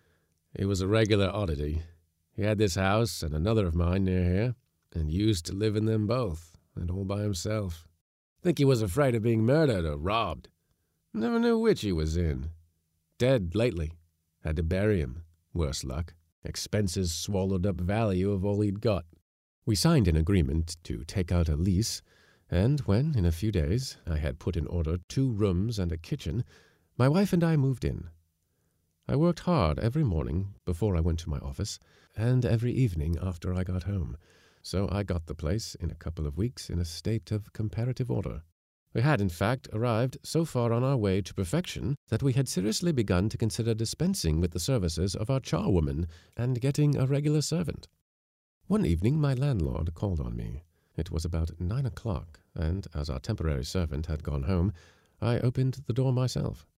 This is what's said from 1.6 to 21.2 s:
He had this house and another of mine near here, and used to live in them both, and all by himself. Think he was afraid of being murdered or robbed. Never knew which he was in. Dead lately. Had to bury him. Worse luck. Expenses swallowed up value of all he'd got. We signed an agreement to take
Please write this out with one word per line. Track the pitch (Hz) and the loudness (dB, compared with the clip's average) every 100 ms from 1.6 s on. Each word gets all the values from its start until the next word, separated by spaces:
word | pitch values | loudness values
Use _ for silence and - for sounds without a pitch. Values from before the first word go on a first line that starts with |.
| 73 80 - - _ _ _ | -2 -4 -6 -18 _ _ _
He | - | -2
had | 104 107 | 0 2
this | 104 95 | 2 2
house | 95 110 113 - | 2 2 0 -2
and | 85 | -4
another | 76 95 110 90 | 0 2 2 2
of | |
mine | 82 85 95 | 2 2 2
near | 92 90 90 | 2 2 2
here, | 92 123 117 _ _ _ | 2 0 -4 _ _ _
and | 87 76 | -4 -2
used | 85 107 92 - | 2 2 0 -2
to | 98 | -2
live | 110 104 | 0 0
in | 110 | 0
them | 110 104 | 0 0
both, | 127 107 80 - _ _ 95 | 0 -2 -6 -12 _ _ -8
and | 87 | -6
all | 92 95 | -4 -4
by | 101 | -2
himself. | 104 95 107 107 95 82 - _ _ _ _ _ | -2 -4 -4 -4 -4 -8 -14 _ _ _ _ _
Think | 180 143 | 0 4
he | 135 | 4
was | 120 | 4
afraid | 107 131 139 117 | 2 2 2 4
of | |
being | 113 113 110 | 2 4 4
murdered | 151 147 98 80 | 4 4 2 0
or | 73 | -2
robbed. | 85 113 98 76 - _ _ _ _ _ _ | -2 0 -2 -6 -12 _ _ _ _ _ _
Never | 220 233 233 | -4 0 2
knew | 233 226 | 2 4
which | 226 180 | 2 2
he | 107 | 0
was | 82 78 82 | 0 2 2
in. | 82 65 78 - _ _ _ _ _ - | 0 -2 -6 -12 _ _ _ _ _ 0
Dead | 123 131 87 | 2 2 2
lately. | 101 123 85 78 - _ _ _ _ 80 | 0 0 0 -6 -8 _ _ _ _ -4
Had | 80 | -2
to | |
bury | 82 92 107 98 | 0 2 2 2
him. | 65 73 - _ _ | 0 -6 -16 _ _
Worse | 87 73 69 | -2 -2 -2
luck. | 65 69 87 - _ _ | -6 -6 -8 -10 _ _
Expenses | - - - 104 98 98 90 | -10 -8 -4 0 0 0 -2
swallowed | - - 98 95 95 101 | -4 -2 0 0 2 0
up | 85 | 0
value | 87 107 110 92 98 | 0 0 2 2 2
of | 101 101 | 0 0
all | 101 | 2
he'd | 104 98 | 0 0
got. | 113 90 - - _ _ _ _ - | 0 0 -4 -20 _ _ _ _ -2
We | 104 | 2
signed | 165 160 87 | 4 6 4
an | 80 | 4
agreement | 80 98 65 80 80 - | 4 4 4 0 -2 -8
to | - 57 | -10 -10
take | 80 101 | -4 -4